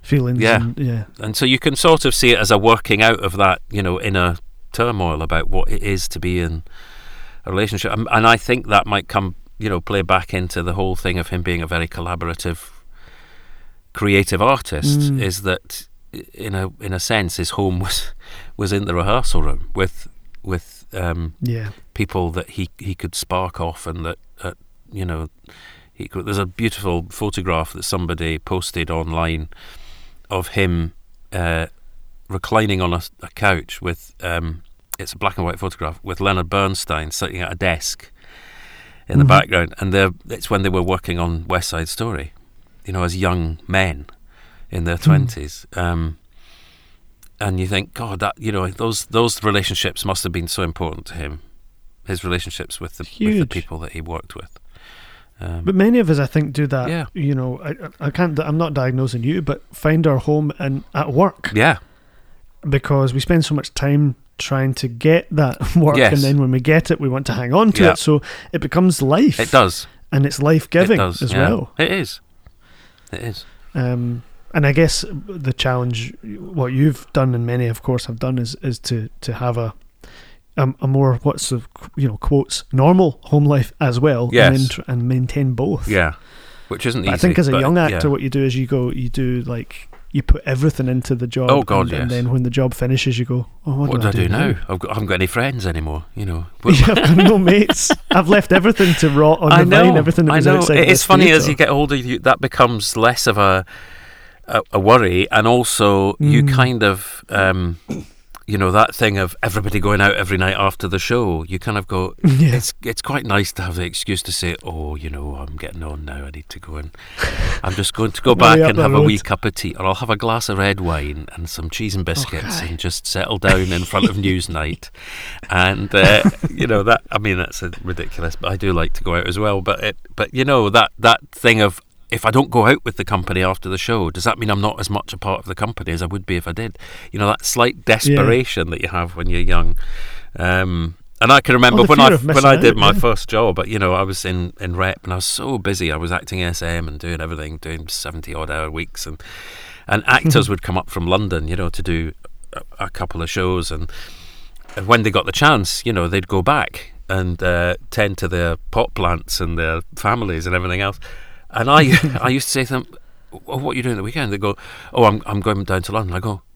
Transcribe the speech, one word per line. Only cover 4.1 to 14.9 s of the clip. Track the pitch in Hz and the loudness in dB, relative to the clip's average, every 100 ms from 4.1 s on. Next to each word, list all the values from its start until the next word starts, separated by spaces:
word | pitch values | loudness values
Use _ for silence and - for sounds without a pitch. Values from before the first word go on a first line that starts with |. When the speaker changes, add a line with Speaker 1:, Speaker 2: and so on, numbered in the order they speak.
| 92 90 85 - - - | 0 0 -2 -8 -18 -12
Speaker 2:
turmoil | - 117 110 87 78 | -2 -2 0 -2 -2
about | 80 82 - | -2 0 2
what | 92 90 | 4 4
it | 80 | 2
is | 98 95 - | 0 -2 -4
to | 82 | -4
be | 90 90 | -4 -2
in | 85 80 - - - - - - - - | -2 -6 -10 -16 -18 -18 -16 -14 -14 -14
a | - | -6
relationship. | 92 104 101 104 | -2 -2 -2 -4
And, | 107 113 | -4 0
and | 113 113 | 4 6
I | 117 | 4
think | - 123 - | 2 -2 4
that | 104 104 | 2 4
might | 101 - | -2 0
come, | 104 95 - - - | -2 -2 -8 -18 -10
you | 107 | -4
know, | 90 | -4
play | - 98 | -2 -4
back | 87 92 - | 2 0 0
into | 92 90 - | -6 -4 -4
the | 85 | -4
whole | 90 95 90 | -2 -2 -2
thing | - 87 | -4 -4
of | 85 | -4
him | 90 | -4
being | 87 85 | -4 -4
a | 80 | -4
very | 85 82 | -4 -4
collaborative, | - 87 87 85 82 87 82 - - - - - - - - - - - - _ | -8 -8 -6 -6 -6 -6 -8 -12 -20 -20 -20 -20 -20 -20 -20 -20 -20 -20 -20 _
creative | - 104 98 101 90 | -4 2 2 2 2
artist, | 110 135 - 76 143 | 2 0 -2 -4 0